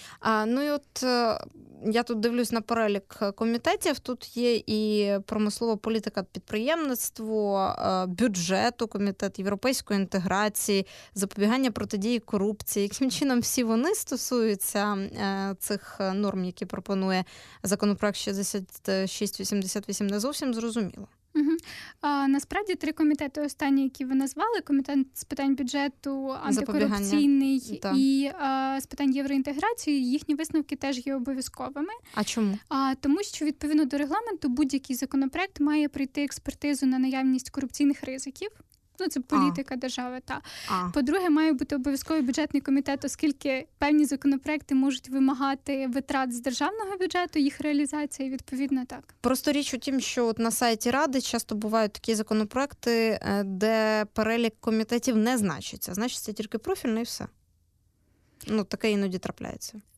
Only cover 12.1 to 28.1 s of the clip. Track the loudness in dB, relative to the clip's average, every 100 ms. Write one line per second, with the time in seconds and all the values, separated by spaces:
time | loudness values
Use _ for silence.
12.1 | -2 0 0 0 -2 -4 -2 -2 0 -2
13.1 | 2 2 2 2 0 2 2 2 0 -2
14.1 | -4 -2 2 2 0 -2 0 0 -2 -4
15.1 | -4 -4 -2 -4 -4 -4 -6 -6 -6 -2
16.1 | 0 0 -2 -4 -4 -8 -8 -4 -2 2
17.1 | 0 -2 -10 -20 -8 -2 2 2 2 0
18.1 | -2 -4 -4 -2 -4 -8 -10 -2 0 -2
19.1 | -2 -4 -4 -2 -2 -2 -6 -4 -4 -2
20.1 | 0 -2 -2 -2 -2 -2 -2 -4 -6 -16
21.1 | _ _ 0 2 2 -2 -16 -16 -6 -2
22.1 | 2 4 2 2 -4 -2 -2 -2 2 2
23.1 | 2 -2 -4 -4 -2 2 4 2 -2 0
24.1 | 2 0 0 0 0 2 0 2 0 0
25.1 | -4 -10 -2 0 2 0 0 -2 -4 -6
26.1 | -4 -4 -4 0 0 2 2 2 2 2
27.1 | 4 6 6 4 0 -2 -6 0 4 4